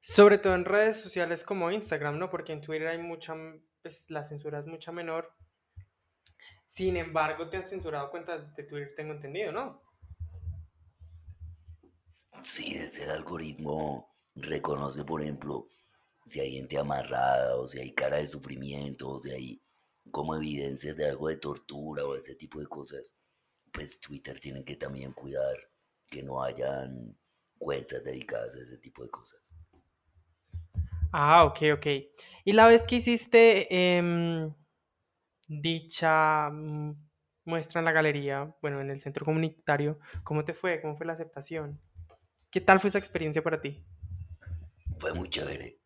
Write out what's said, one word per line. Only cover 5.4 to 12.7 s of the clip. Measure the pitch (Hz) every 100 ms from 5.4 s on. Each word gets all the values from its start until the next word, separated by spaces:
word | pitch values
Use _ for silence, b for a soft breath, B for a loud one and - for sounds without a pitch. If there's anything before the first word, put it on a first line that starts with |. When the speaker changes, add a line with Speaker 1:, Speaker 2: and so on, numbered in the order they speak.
| - _ _ - - _ _ _ - _ b b
Speaker 1:
Sin | _ - 185 180
embargo, | 160 156 156 160 165
te | 190
han | 185
censurado | 190 160 151 139
cuentas | 170 170 165 147
de | -
Twitter, | 143 147 143 -
tengo | 151
entendido, | 147 143 156 202
¿no? | 180 262 - _ _ - - - - - - - _ _ _ - - - - 80 - - - - _ _ - - -
Speaker 2:
Sí, | - - -